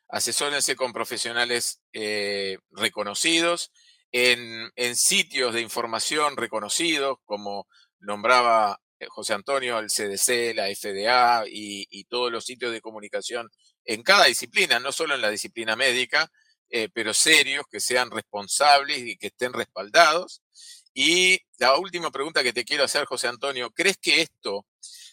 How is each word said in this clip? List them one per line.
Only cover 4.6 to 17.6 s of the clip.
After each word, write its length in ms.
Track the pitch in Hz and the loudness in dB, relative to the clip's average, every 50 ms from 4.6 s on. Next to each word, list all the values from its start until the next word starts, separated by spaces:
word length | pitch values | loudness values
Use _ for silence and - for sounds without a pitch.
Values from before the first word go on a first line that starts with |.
| 113 113 - | -12 -12 -6
en 200 | - 123 120 120 | -4 -2 -2 0
sitios 580 | - - - 190 196 180 - - 139 127 117 110 | 0 2 2 2 2 0 0 -2 -2 0 0 0
de 60 | 117 | -2
información 760 | 117 107 - 120 117 117 113 107 - - 151 151 151 147 139 | -2 -2 -4 -6 -4 -4 -4 -4 -4 -2 0 0 0 0 -2
reconocidos, 840 | - 120 110 - 107 104 101 - - 170 170 156 147 139 139 127 - _ | -4 -6 -4 -4 -6 -4 -4 -2 -2 0 0 0 0 0 -2 -2 -6 _
como 420 | - 104 101 104 101 101 101 - _ _ _ _ _ _ _ | -8 -8 -8 -6 -8 -8 -8 -10 _ _ _ _ _ _ _
nombraba, 800 | 98 101 104 104 101 117 127 127 123 117 113 113 107 101 98 - _ _ _ _ | -10 -8 -6 -2 4 4 6 6 6 6 4 4 4 2 0 -6 _ _ _ _
eh, 80 | - - | -16 -14
José 260 | - 110 101 - 110 | -12 -10 -4 -4 -4
Antonio, 440 | 101 98 - 139 135 127 123 120 110 | -4 -2 -2 -2 -2 -2 -2 -2 -2
el 100 | 107 104 | -2 -2
C 200 | - - 107 101 | -4 -4 -2 -4
D 100 | 98 98 | -2 0
C, 360 | - - 123 120 120 117 110 | 0 2 2 2 0 -2 -2
la 140 | 110 98 98 | -2 -4 -4
F 240 | 101 - - 107 | -4 -6 -8 -6
D 160 | 98 98 101 117 | -4 -2 0 4
A 360 | 127 123 123 120 120 117 110 | 4 6 6 6 4 2 0
y, 400 | 95 - 107 107 101 101 98 95 - | -4 -8 -10 -8 -8 -8 -8 -10 -12
y 140 | - 98 95 | -14 -18 -12
todos 260 | _ - 123 123 120 | _ -4 -4 -2 -2
los 140 | 117 110 - | -4 -6 -8
sitios 280 | - 127 120 123 120 | -10 -10 -6 -6 -6
de 80 | 113 110 | -6 -6
comunicación 680 | - 110 110 107 104 104 - 101 98 - 113 120 117 107 _ _ _ _ _ _ _ | -10 -14 -14 -14 -12 -10 -8 -8 -6 -6 -8 -8 -10 -12 _ _ _ _ _ _ _
en 180 | - 113 107 | -6 -6 0
cada 240 | - - 196 208 170 | 2 4 6 6 6
disciplina, 540 | 135 117 - 131 123 127 208 190 151 123 120 | 4 4 0 -4 -4 0 0 2 2 2 0
no 120 | 127 139 | 0 -4
solo 220 | 131 - 165 151 143 | -4 -4 -2 -2 -2
en 80 | 127 | 0
la 80 | 110 104 | 0 -2
disciplina 460 | 107 101 - 104 - 113 113 110 110 | -2 -4 -6 -8 -10 -6 -4 -2 0
médica, 540 | 113 135 131 120 127 123 - - 147 160 - _ _ _ _ _ _ _ _ | 2 2 2 2 0 0 0 0 0 -2 -2 _ _ _ _ _ _ _ _
eh, 200 | - 117 110 101 | -4 -4 -4 -4
pero 200 | _ 117 107 107 | _ -4 -4 -2
serios, 520 | 104 - - 156 160 151 139 135 139 143 | 0 2 4 6 6 6 6 4 0 -4